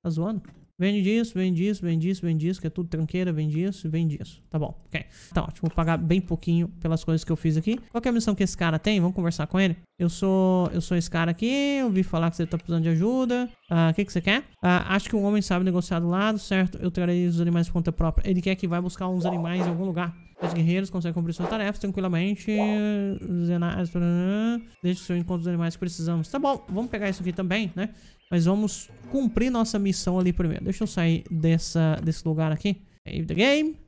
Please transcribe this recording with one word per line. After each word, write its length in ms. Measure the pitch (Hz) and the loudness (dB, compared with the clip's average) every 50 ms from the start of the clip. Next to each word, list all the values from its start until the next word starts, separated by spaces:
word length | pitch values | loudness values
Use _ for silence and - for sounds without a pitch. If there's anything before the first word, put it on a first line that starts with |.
Tá 60 | - 175 | -2 -2
zoando? 320 | 160 156 165 208 226 190 - - - - - _ _ - | -2 -2 -2 -2 -4 -6 -8 -10 -20 -20 -20 _ _ 0
Vende 220 | 180 196 202 208 | 0 2 2 2
disso, 320 | 185 196 220 233 233 226 - | 2 2 2 2 0 0 -2
vende 280 | 185 185 185 180 165 | 0 0 2 2 2
disso, 200 | 185 208 208 190 | 2 0 -2 -2
vende 260 | 175 170 165 160 160 180 | -2 0 0 0 2 0
disso, 140 | 190 185 | -2 -2
vende 240 | 175 170 160 156 156 | -2 0 0 0 0
disso, 120 | 170 190 185 | -2 -2 -2
que 80 | - | -6
é 40 | 160 | -6
tudo 180 | - - 175 170 | -4 -4 -6 -4
tranqueira, 420 | - 156 160 151 - 180 185 180 | -2 -4 -4 -2 -2 -2 -2 0
vende 320 | 160 151 156 151 151 160 | 0 0 -2 0 0 0
isso 240 | 180 196 190 - - | -2 -2 -4 -4 -6
e 40 | 160 | -4
vende 280 | 156 165 170 160 143 - | 0 0 0 0 -2 -4
isso. 240 | - - - - - _ | -10 -14 -16 -20 -16 _
Tá 100 | - 156 | -4 -4
bom, 160 | 151 - - - - | -4 -4 -6 -12 -14
ok. 180 | - - 151 - - - - - - - | -8 -8 -8 -8 -8 -18 -20 -20 -2 -2
Tá 80 | - | 0
ótimo, 260 | - - - - - 160 | 0 0 -6 -4 -4 -2
vou 80 | - | 0
pagar 220 | - 165 165 165 143 | 0 2 2 2 0
bem 240 | 170 156 175 190 | 2 2 2 2
pouquinho 460 | 185 175 170 160 - 170 170 170 170 - - - | 2 0 -4 -4 0 0 2 2 2 0 -4 -6
pelas 240 | - 160 165 165 - | -2 -2 -2 0 0
coisas 180 | - 160 160 | 0 0 0
que 80 | - - | 0 -2
eu 60 | 165 | -4
fiz 220 | - - 160 151 160 | 0 0 0 0 2
aqui. 200 | 160 208 226 226 - - | 2 0 -2 -2 -4 -6
Qual 100 | - 233 | -6 -2
que 80 | 233 254 | 0 2
é 20 | |
a 40 | 233 | 2
missão 200 | 233 226 220 202 | 2 2 2 2
que 80 | - | 2
esse 140 | 202 180 - | 0 0 0
cara 220 | - 180 165 160 160 | 0 0 0 0 2
tem? 200 | - 208 214 196 | 2 2 4 4
Vamos 160 | 170 175 185 | 2 2 2
conversar 320 | - 170 170 170 - 160 | 0 0 0 0 -2 -4
com 140 | - - 185 | 0 2 2
ele. 160 | 196 180 170 - - _ _ - | 2 2 0 -2 -8 _ _ 0
Eu 100 | 180 170 | 0 0
sou, 600 | 170 - 196 190 190 190 185 185 185 185 180 - | 0 0 2 2 4 4 6 6 4 4 2 2
eu 80 | - 170 | 0 -2
sou 160 | 160 - 175 | -2 0 0
esse 140 | 175 170 - | 0 0 0
cara 220 | - 165 165 170 | 0 0 0 0
aqui, 440 | 170 170 220 240 262 277 285 285 285 277 | 0 0 0 0 2 2 2 2 2 0
eu 80 | 262 240 | 0 2
ouvi 140 | 190 190 | 2 2
falar 280 | 185 - - 165 165 170 | 0 2 0 0 0 0
que 80 | 165 - | 0 -2
você 80 | 170 | -4
tá 100 | 160 - | -2 -2
precisando 260 | 165 - - 165 165 | -6 -4 -2 -2 0
de 60 | 160 165 | 2 2
ajuda. 640 | 165 160 180 220 254 262 254 233 247 247 247 - - _ _ - | 2 2 2 2 2 2 0 0 0 0 -2 -4 -8 _ _ 0
Ah, 200 | 165 165 165 165 | 2 4 4 4
o 40 | 160 | 4
que 120 | - 202 | 2 -2
que 40 | 190 | -2
você 120 | - 175 | -2 -2
quer? 200 | 170 190 208 254 285 - _ _ | 2 2 2 2 0 -6 _ _
Ah, 320 | - 180 180 175 - - 190 | 2 4 4 4 2 2 0
acho 160 | 202 - - | 0 0 0
que 40 | 233 | 0
um 100 | 208 196 | 0 2
homem 180 | 202 208 208 | 2 2 0
sabe 240 | 196 - 185 175 185 | 0 0 0 2 2
negociar 340 | 190 175 180 170 - 185 165 | 2 2 0 0 0 -2 0
do 80 | 170 170 | 0 0
lado, 300 | 175 190 202 220 214 202 | 0 2 2 0 0 -2
certo? 400 | - - 196 190 185 180 - - | -2 0 2 2 2 0 -2 -2
Eu 100 | - 180 | -4 -2
trarei 360 | 170 185 180 175 175 175 175 | 0 0 0 2 2 2 2
os 160 | 175 170 165 | 2 2 2
animais 240 | 170 170 170 170 170 - | 2 2 2 2 0 2
por 60 | - | 0
conta 180 | 170 165 175 | 0 0 0
própria. 380 | 165 - 170 160 - - - 196 | 0 0 0 2 2 2 2 2
Ele 100 | 185 180 | 0 0
quer 140 | 170 190 185 | 2 0 -2
que 120 | 185 - | 0 -2
vá 140 | 175 175 175 | -2 -2 -2
buscar 260 | 180 180 - - 190 | -2 -4 -6 -4 -4
uns 200 | 185 185 180 170 | -2 -2 0 0
animais 400 | 180 180 170 165 165 175 180 175 | 0 -2 -2 -2 -2 -2 0 0
em 20 | 175 | 0
algum 160 | 170 165 190 | -2 -2 -2
lugar. 320 | 190 165 175 180 170 170 - - - - - | -2 -2 -2 -2 -4 -4 -10 -20 -20 -10 -6
Os 120 | 175 165 170 | -6 -2 0
guerreiros 340 | 170 160 165 175 190 196 185 | 2 2 2 2 2 0 -2
conseguem 240 | - 180 165 170 | -4 -4 -4 -2
cumprir 220 | 170 175 165 165 165 | -2 -2 -2 -4 -4
suas 160 | - 175 170 | -4 -4 -4
tarefas 280 | 220 220 202 202 208 - | -2 -2 -2 -2 -4 -4
tranquilamente. 800 | - 196 190 196 190 185 175 165 180 196 208 - - - 214 208 208 214 208 214 208 214 208 202 202 196 196 - - - 180 175 170 | -4 -4 -4 -2 -2 0 0 0 0 0 -2 -2 -2 -2 0 0 0 0 0 0 0 0 -2 -2 -2 -4 -4 -6 -6 -4 -2 -2 0
Zena-, 320 | 170 175 175 170 170 - - 180 165 170 175 175 170 175 175 180 185 202 214 220 233 233 240 226 - - _ | 0 0 0 0 -2 -2 -2 -4 -4 -2 0 0 2 2 2 0 0 0 0 0 0 -2 -4 -6 -12 -18 _
desde 200 | - 175 185 180 | -2 -2 -2 -2
que 20 | - | -4
o 20 | |
senhor 120 | - 175 175 | -4 -4 -2
encontre 240 | 170 175 180 170 | -2 -2 -4 -2
os 40 | 165 | -2
animais 300 | 180 175 170 170 165 165 | -2 -2 0 -2 -2 -4
que 40 | - | -4
precisamos. 500 | 185 175 170 - 165 165 170 165 156 - | -8 -8 -6 -4 -2 -2 0 -2 -2 -2
Tá 80 | - 277 | -4 -2
bom, 260 | 277 277 269 - - - | 0 0 0 -2 -4 -6
vamos 200 | 180 202 233 233 | -4 -4 -4 -4
pegar 200 | - 208 208 220 | -4 -4 -2 -4
isso 100 | 185 - | -4 -2
aqui 140 | 180 180 175 | -4 -4 -4
também, 360 | 196 190 175 185 220 220 175 - | -2 -2 -2 0 -2 -2 -4 -4
né? 140 | 175 196 220 - - - - - _ _ _ | -6 -6 -6 -8 -14 -20 -20 -20 _ _ _
Mas 140 | 175 175 165 | 0 2 4
vamos 440 | 175 190 208 214 202 - - - - - - - - | 4 4 2 0 -2 -4 -8 -14 -18 -20 -20 -12 -4
cumprir 400 | - 277 269 226 226 226 233 262 | -2 0 0 2 2 2 0 2
nossa 260 | 247 233 226 226 - | 2 0 0 0 0
missão 400 | 208 202 196 185 - - 185 180 | 0 0 0 0 0 -2 0 0
ali 160 | 185 180 180 | 2 2 2
primeiro. 300 | 170 - 175 165 - - | 2 2 0 0 -2 -4
Deixa 220 | - - 185 - 220 | -4 -4 -2 -2 -4
eu 20 | |
sair 380 | - - 185 170 165 165 - - - | -4 0 0 2 2 2 0 -2 -4
dessa, 720 | 170 160 156 165 165 165 - - - 165 160 160 156 - | -4 0 2 4 2 2 0 -2 0 2 2 2 2 0
desse 240 | 160 165 156 - - | 0 -2 -2 -2 -2
lugar 260 | 165 156 156 160 156 | -2 0 0 0 0
aqui. 280 | 156 151 - 202 196 - - _ _ _ _ | -2 0 0 -2 -2 -2 -6 _ _ _ _
Save 220 | - - 147 165 | -10 -6 -6 -4
the 80 | 160 156 | -2 2
game. 420 | 170 220 262 285 302 311 311 311 - - | 4 4 4 4 4 2 0 -4 -8 -18